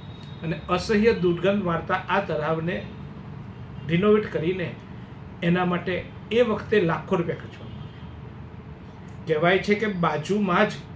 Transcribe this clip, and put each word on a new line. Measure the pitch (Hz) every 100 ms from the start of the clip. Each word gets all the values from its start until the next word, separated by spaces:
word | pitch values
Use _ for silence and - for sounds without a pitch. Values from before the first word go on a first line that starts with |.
| - - - -
અને | 160 156 -
અસહ્ય | 180 180 208 226
દુર્ગંધ | 190 180 170 190 202
મારતા | 175 165 160
આ | 185 180 190
તળાવને | 196 151 151 160 165 208 - - - - - - - - - - 143
renovate | 170 208 208 208
કરીને | 160 160 185 156 - - - - - - -
એના | 170 180
માટે | 175 175 185 180 - - -
એ | 226
વખતે | 233 208 - 208
લાખો | 170 160 - 185
રૂપિયા | 165 -
ખર્ચવામાં | - - - -
આવ્યા. | - - - - - - - - - - - - - - -
કહેવાય | 156 170 190
છે | 190
કે | 208 214
બાજુમાં | 185 165 151 147 208 196 180 214
જ | - -